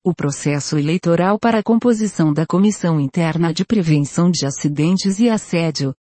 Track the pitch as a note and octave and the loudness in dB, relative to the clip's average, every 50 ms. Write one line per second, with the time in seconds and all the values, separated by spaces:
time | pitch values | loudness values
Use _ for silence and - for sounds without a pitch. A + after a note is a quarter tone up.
0 | _ F#3 E3 - - D3 C#3+ - - D3 C#3+ D3 C3+ - - D3+ C#3+ D3 E3 F#3 | _ -4 -4 -2 -2 -4 -4 -2 -2 -2 -2 -2 -4 -2 -2 -2 0 0 -2 -2
1 | - F3 E3+ E3+ F3 F#3+ G#3 G#3+ - A#3 A3+ A3 G3+ - A3+ A3+ - A#3+ A#3+ G#3+ | 0 0 2 2 2 2 0 2 0 0 0 0 0 2 0 2 2 2 0 2
2 | A3 G#3 - - E3 D#3 D3 D3 E3 - - F3 G3 G#3+ G3+ - - E3+ E3 D#3 | 0 -4 0 0 0 2 2 0 -2 0 2 2 2 2 2 0 -2 0 0 0
3 | C#3+ C3+ - - E3+ D#3+ D#3 E3+ E3+ E3 D#3 - F#3+ - A#3 G#3+ F3+ D#3+ D#3 D3 | 0 -2 -2 -2 -2 0 0 0 0 0 0 -2 -2 0 0 0 2 2 2 2
4 | C#3+ C3+ - - E3+ F3 F3 D#3 C#3 C#3 C3+ - - D3+ D3 C#3+ D3+ E3 F#3 F#3+ | 2 -2 0 0 2 2 2 0 -2 -4 -6 -4 -4 -4 -2 0 0 0 0 0
5 | - G3 G3 F#3+ A#3 A#3 A3+ G#3 - - - E3+ E3+ E3 D3+ - C#3+ C3+ C3 - | 0 -2 0 2 2 2 2 0 -2 -2 -2 -2 -2 -2 -2 -2 -4 -4 -6 -6